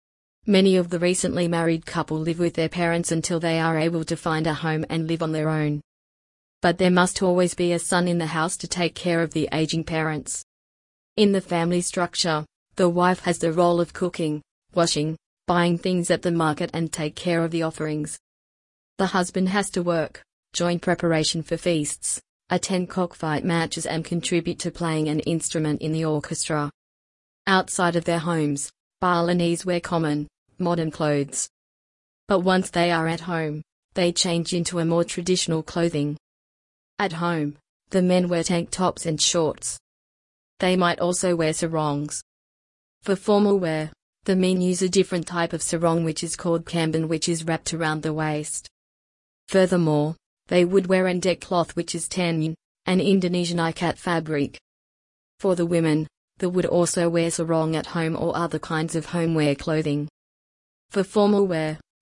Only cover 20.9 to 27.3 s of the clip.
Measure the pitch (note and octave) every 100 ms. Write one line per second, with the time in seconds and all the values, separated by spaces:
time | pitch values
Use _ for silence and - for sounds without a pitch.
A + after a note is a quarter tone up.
20.9 | E3+ E3+ D#3+ D#3 E3 D#3 E3 F3+ E3 D3
21.9 | - - - - _ - F3+ - F#3 F3
22.9 | - F3 - D#3+ D3+ F#3 E3+ E3 - D#3
23.9 | E3 D#3+ F3 - F3 E3 F3 F3 - E3+
24.9 | D#3 D#3 D3+ - E3 - E3+ D#3 D3 D#3+
25.9 | D#3+ D#3+ D3+ - D#3+ - D#3 D3 - _
26.9 | _ _ _ _